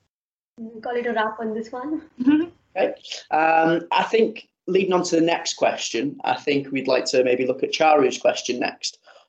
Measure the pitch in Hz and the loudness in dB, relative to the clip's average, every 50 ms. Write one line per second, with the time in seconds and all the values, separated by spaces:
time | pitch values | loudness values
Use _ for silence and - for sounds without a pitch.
0 | _ _ _ _ _ _ _ _ _ _ _ - 226 226 233 220 - 247 240 240 | _ _ _ _ _ _ _ _ _ _ _ -18 -18 -16 -16 -12 -10 -6 -6 -4
1 | 233 233 220 226 214 220 - - 226 220 214 226 226 - - 247 254 302 320 302 | -4 -2 -2 -2 -2 -4 -4 -6 -8 -6 -6 -6 -8 -10 -10 -10 -6 -6 -6 -8
2 | - - _ - 254 277 302 302 339 339 - _ _ _ _ 185 - - - - | -8 -14 _ 0 2 4 4 4 0 -4 -8 _ _ _ _ -2 -2 -2 -2 -8
3 | - - - - - _ - 156 160 160 165 160 165 165 170 165 - - - 175 | -14 -16 -16 -16 -6 _ 0 2 4 4 4 4 4 4 2 0 -2 0 0 0
4 | 185 - - 226 220 226 - - - _ _ _ _ - 180 190 196 175 185 175 | 0 2 2 2 2 2 0 -8 -18 _ _ _ _ 0 0 2 2 2 2 0
5 | 175 - 170 160 165 165 165 156 - - - - 131 110 98 - - - - 117 | 2 2 2 2 2 2 0 -2 -4 -8 -4 0 0 0 0 -2 -6 -6 -4 -4
6 | 131 147 - - - - 127 - - 147 143 139 139 135 139 135 131 135 127 127 | -4 -4 -6 -4 -4 -4 -4 -2 -2 -2 -2 -2 -2 -4 -6 -4 0 0 0 0
7 | - - - 127 127 123 123 127 131 123 - - 147 143 - - 160 156 151 147 | 0 2 2 2 2 2 0 0 0 -2 -2 -2 -4 -4 0 2 4 4 6 6
8 | 135 123 - - - 120 123 - - - 120 123 95 - - - - - - _ | 4 2 0 2 0 0 0 0 -4 -6 -4 -4 -4 -6 -6 -8 -12 -12 -12 _
9 | _ - - - _ | _ -20 -20 -20 _